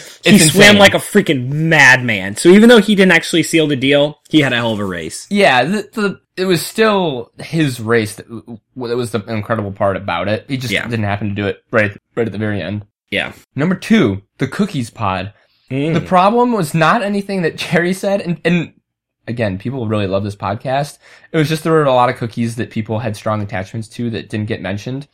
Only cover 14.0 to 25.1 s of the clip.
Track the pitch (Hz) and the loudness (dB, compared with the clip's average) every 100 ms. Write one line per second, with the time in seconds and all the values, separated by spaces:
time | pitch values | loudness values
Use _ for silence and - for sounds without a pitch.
14 | 120 98 - - 135 - 202 139 113 - | 2 -2 -10 -6 -6 -2 -4 -4 -8 -6
15 | 101 92 104 - _ _ _ 135 151 165 | -4 -4 -6 -14 _ _ _ -4 -2 -2
16 | 147 180 196 240 247 220 151 165 156 226 | 0 2 2 2 0 0 -2 0 2 2
17 | 196 202 202 190 160 - - 170 175 185 | -2 -4 -4 -4 -4 -4 -2 0 0 -2
18 | 202 202 170 165 175 175 - _ _ _ | -2 -2 -4 -4 0 0 -2 _ _ _
19 | _ _ - 120 107 92 120 135 110 107 | _ _ -10 -4 -4 -4 -8 -6 -4 -2
20 | 95 98 104 98 98 110 131 135 147 - | 0 -2 -4 -6 -6 -6 -4 -4 -4 -10
21 | _ - _ 160 151 160 170 160 143 123 | _ -20 _ -2 0 -2 0 2 4 2
22 | 123 123 117 120 117 117 104 117 104 110 | 2 0 -6 -4 -4 -4 -6 -6 -6 -6
23 | 117 104 110 107 101 95 95 113 110 - | -6 -6 -4 -4 -4 -8 -8 -10 -12 -8
24 | 120 104 - 110 107 - 92 101 127 131 | -6 -6 -8 -6 -6 -6 -6 -8 -8 -10
25 | - | -12